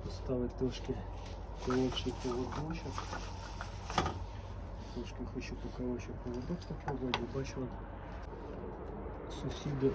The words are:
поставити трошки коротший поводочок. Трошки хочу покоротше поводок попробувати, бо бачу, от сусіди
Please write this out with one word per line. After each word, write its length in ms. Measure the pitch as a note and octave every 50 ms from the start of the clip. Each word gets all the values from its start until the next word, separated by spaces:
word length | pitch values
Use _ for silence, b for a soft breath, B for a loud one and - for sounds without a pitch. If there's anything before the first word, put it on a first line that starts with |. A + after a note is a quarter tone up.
| -
поставити 480 | - - - - - C3 B2 B2 B2 - -
трошки 360 | C3 B2+ - - - - - - - - - - - - - - - - - - -
коротший 460 | B2+ B2+ B2+ C3 B2+ B2 - - B2+ B2 -
поводочок. 680 | - B2+ A#2+ B2 B2+ - - C#3 D3+ D#3+ E3+ F3 - C#3 B2+ - - - - - - - - - - - - - - - - - - - - - - - - - - - - - - - - - - - - - - - -
Трошки 240 | B2 A2+ - - - B2 - -
хочу 200 | B2+ - - -
покоротше 540 | - - - - - B2+ B2 B2 A#2 - - A2+ - -
поводок 340 | B2 B2 B2 B2 - F3 E3+ - -
попробувати, 500 | D3+ - - - C#3+ B2 B2+ B2+ A#2 - A#2+ A#2
бо 60 | - C3+
бачу, 160 | C3+ - - C3+
от 1700 | C3 A#2+ - - - - - - - - - - - - - - - - - - - - - - - - - - - - - - - - -
сусіди 560 | - - C3+ - - - D3 C#3+ C3 C3 C3+